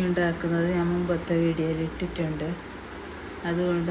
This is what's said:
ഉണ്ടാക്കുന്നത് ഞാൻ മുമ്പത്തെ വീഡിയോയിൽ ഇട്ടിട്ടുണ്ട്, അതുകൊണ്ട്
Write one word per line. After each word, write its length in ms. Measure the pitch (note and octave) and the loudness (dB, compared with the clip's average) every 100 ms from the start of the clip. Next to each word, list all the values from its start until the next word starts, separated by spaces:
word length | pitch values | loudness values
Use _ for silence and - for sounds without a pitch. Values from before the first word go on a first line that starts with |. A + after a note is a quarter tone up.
| F3+ | 4
ഉണ്ടാക്കുന്നത് 600 | F3+ E3+ E3+ E3+ E3+ E3+ F3+ | 4 2 2 0 2 2 2
ഞാൻ 100 | E3+ | 2
മുമ്പത്തെ 420 | F3 F3 E3+ - E3 | 2 2 0 2 2
വീഡിയോയിൽ 380 | E3 D#3+ D#3+ D#3+ | 4 2 0 0
ഇട്ടിട്ടുണ്ട്, 640 | D#3+ - E3+ - D#3+ D3+ D#3 F3+ - - - - - - - - F3 | -2 -4 -6 -2 -2 -2 -4 -6 -8 -12 -12 -12 -12 -12 -12 -8 -2
അതുകൊണ്ട് 420 | E3+ F3+ F3 E3+ | 0 2 2 2